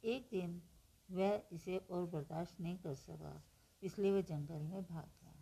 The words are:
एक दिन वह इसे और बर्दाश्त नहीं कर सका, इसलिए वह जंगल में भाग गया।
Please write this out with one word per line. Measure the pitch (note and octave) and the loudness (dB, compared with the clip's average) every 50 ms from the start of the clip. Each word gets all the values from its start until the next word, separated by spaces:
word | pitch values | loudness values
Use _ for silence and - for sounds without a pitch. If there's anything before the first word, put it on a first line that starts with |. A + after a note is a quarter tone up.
| - | 2
एक | A3+ A#3 C4+ B3+ - | 2 2 2 0 0
दिन | - F#3 F3+ E3+ E3+ F3 E3+ - - - - - - - - - | 0 0 0 0 -2 -6 -8 -14 -20 -20 -20 -20 -20 -20 -14 -6
वह | F#3 F3+ F#3+ G3 G#3 G#3 - - | 0 4 4 6 4 4 0 -4
इसे | - E3 - - F#3 F#3 | -10 -8 -4 -2 -2 -2
और | F#3+ - - F3 F3+ | -2 -2 -2 0 0
बर्दाश्त | E3+ F3 D#3 C#3 D3 E3 D#3+ F3 E3+ - - | 0 0 -2 -2 -2 -2 -2 -2 -2 -4 -4
नहीं | F3 E3 F3+ F#3 | -2 -2 -2 -2
कर | F3 E3 C#3 | -2 -4 -4
सका, | C#3 - - E3 D3+ D#3 D3 D3 D3+ D3 - - - - - - _ - | -4 -6 -12 -12 -10 -8 -8 -10 -10 -14 -16 -20 -20 -20 -20 -20 _ -6
इसलिए | F#3 - - G3+ G3 | -4 0 4 6 8
वह | G3 G3 | 8 6
जंगल | F#3 - D#3+ D3 C#3+ C#3+ E3 D3+ | 4 4 0 -2 0 -2 -2 -2
में | D3+ D#3 F#3 G3 F#3+ | -2 -2 -2 -4 -4
भाग | - E3+ D#3+ - | -4 -4 -6 -6
गया। | - - - - - - - | -8 -14 -18 -20 -20 -18 -20